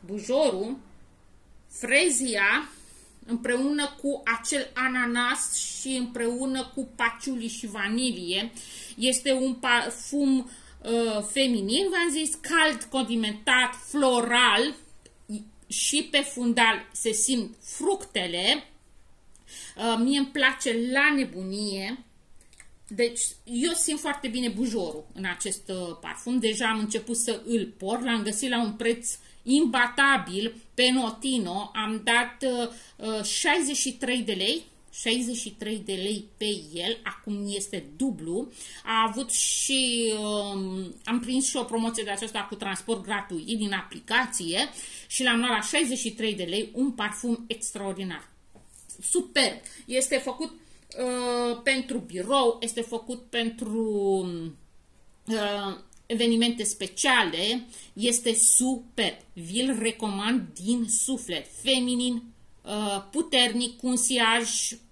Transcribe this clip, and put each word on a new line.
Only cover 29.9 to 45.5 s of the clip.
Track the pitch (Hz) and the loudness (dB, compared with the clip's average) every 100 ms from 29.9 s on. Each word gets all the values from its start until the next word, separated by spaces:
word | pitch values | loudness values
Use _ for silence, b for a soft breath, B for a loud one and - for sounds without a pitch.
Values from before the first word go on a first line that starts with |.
| 240 277 262 180 185 226 B B | 4 4 4 2 -2 -2 B B
pe | - 254 | 2 4
Notino. | 254 233 220 269 247 180 185 202 | 6 2 -2 0 0 0 -4 -6
Am | - 214 220 | -4 -2 -2
dat, | 214 233 247 - 269 | 4 4 4 -2 -2
uh, | 247 233 233 B - | 0 -2 -6 B -10
uh, | 220 220 | -6 -4
șaizeci | 208 - - 349 277 285 | -2 0 2 2 2 0
și | 269 | -2
trei | - 240 254 | -2 0 0
de | 208 | 0
lei. | 202 196 320 - - - | 0 0 0 -4 -20 -18
Șaizeci | - 226 233 240 233 | -6 0 0 0 -4
și | 214 | -8
trei | - 214 220 | -8 -6 -6
de | - | -4
lei | 190 190 214 - - | -4 -2 -4 -8 -6
pe | 214 202 151 | -4 -4 -6
el, | 170 180 226 | -6 -4 -4
acum | 202 - - 202 202 | -8 -12 -8 -6 -4
este | 202 190 190 143 147 | -6 -6 -8 -10 -4
dublu. | 269 170 160 180 269 B B B | -2 -2 -4 -4 -6 B B B
A | - 226 226 | -2 2 2
avut | 214 262 | 0 -2
și, | - - - - 269 254 233 226 214 | 0 0 0 2 2 2 2 2 0
um, | 208 208 202 196 190 185 185 - | 0 -2 -2 -4 -4 -6 -8 -10
am | - 233 | -2 -2
prins | 233 254 269 | 0 0 2
și | 277 | -2
o | |
promoție | 233 226 226 226 | -2 -2 -2 -2
de | 208 | -4
aceasta | 196 220 220 196 | -4 -4 -6 -6
cu | |
transport | 202 202 185 - 226 | -8 -6 -6 -4 -4
gratuit | 190 202 196 170 160 220 | -2 -4 -4 -8 -4 -2
din | 208 | 0
aplicație | 196 - - - 240 254 - 170 180 294 B B B B | -2 -4 -14 -2 0 0 -4 -2 -2 -2 B B B B
și | - | 0
l-am | 254 233 | 2 2
luat | 247 | 2